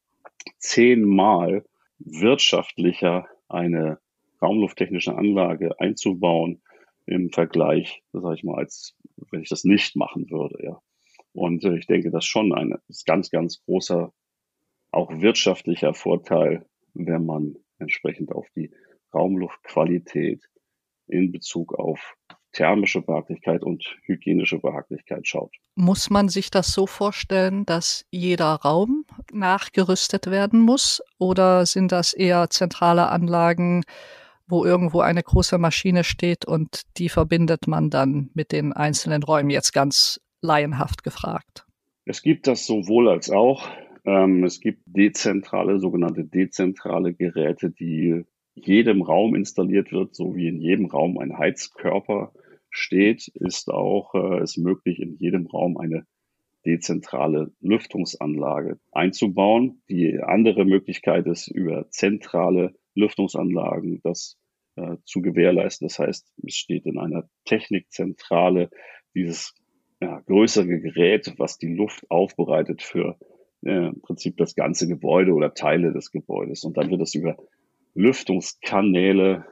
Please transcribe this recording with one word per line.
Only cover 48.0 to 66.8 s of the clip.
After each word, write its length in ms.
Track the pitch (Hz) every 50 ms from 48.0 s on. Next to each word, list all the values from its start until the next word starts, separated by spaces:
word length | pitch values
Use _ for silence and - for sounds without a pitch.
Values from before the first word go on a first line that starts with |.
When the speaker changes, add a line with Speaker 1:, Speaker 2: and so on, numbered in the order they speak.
| 80 85 82 85 85 - _ _ _ _ _
Speaker 1:
jedem 460 | - - 90 95 110 117 117 101 98
Raum 340 | 85 - 82 90 110 110 -
installiert 560 | 98 98 - - - 90 92 92 98 101 - -
wird, 220 | 92 95 - -
so 200 | - 87 90 90
wie 140 | 90 85 85
in 120 | 87 78
jedem 240 | 80 85 95 110 95
Raum 320 | 82 - 69 78 90 -
ein 220 | - 69 69 - -
Heizkörper 960 | 76 95 - - - - _ - - 90 - 101 - - 104 101 104 - - _ _ _ - _ _ _
steht, 600 | - - - - 90 92 101 107 117 - - -
ist 420 | - - - 92 - - - -
auch, 440 | 92 98 98 98 98 101 98 - -
äh, 260 | 92 92 95 92 90
es 180 | 90 - - 80
möglich, 420 | 82 90 95 - _ 92 85 -
in 160 | - - -
jedem 300 | - 87 90 95 92 85
Raum 320 | - - 82 90 90 80 -
eine 260 | 85 82 80 85 - _ _ _ _ _ _ _ _ _ _ _ -
dezentrale 880 | 80 85 85 - - 85 78 - - - 64 73 78 76 76 78 - - _
Lüftungsanlage 1200 | - 92 107 113 - - - 95 87 - - - - 73 76 73 71 73 69 73 - 82 - - _ _
einzubauen. 920 | - 76 90 95 - - 117 101 87 101 98 104 110 117 127 131 - - _ -
Die 300 | 95 87 85 80 - -
andere 460 | - - 90 107 110 113 92 107 92
Möglichkeit 600 | 95 95 98 - - 90 - - - 85 87 87
ist, 220 | 87 85 - - -
über 400 | - - 92 80 80 78 - -
zentrale 840 | - - - 101 104 - - - - 87 92 87 92 90 90 85 - _ _ _ _
Lüftungsanlagen 1080 | 98 104 104 - - 98 92 - - 87 92 90 82 82 82 85 87 85 85 87 - -
das, 360 | 85 87 - - - - _ _ _ _ _ _ _ _
äh, 200 | 92 87 85 85 - _
zu 180 | - - 95 87
gewährleisten. 640 | 90 85 87 82 87 90 87 - - - - 80
Das 120 | - - -
heißt, 340 | 73 - - - - _ _ - -
es 80 | - -
steht 320 | - - - 85 78